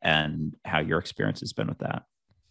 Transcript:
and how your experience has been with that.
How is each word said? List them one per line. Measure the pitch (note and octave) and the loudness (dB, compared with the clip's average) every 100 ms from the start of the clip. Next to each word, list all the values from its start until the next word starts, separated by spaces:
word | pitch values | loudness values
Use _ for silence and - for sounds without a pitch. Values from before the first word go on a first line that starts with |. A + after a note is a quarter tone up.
and | D#2+ D#2 D2+ D#2+ D2+ - - | 2 4 2 0 -4 -6 -2
how | D#2+ | 0
your | C#2+ D#2+ | 2 0
experience | - - G#1 - | 0 -2 -2 -2
has | - | -6
been | - G#2+ | -4 -4
with | - | -2
that. | - - - _ _ _ _ | -4 -6 -8 _ _ _ _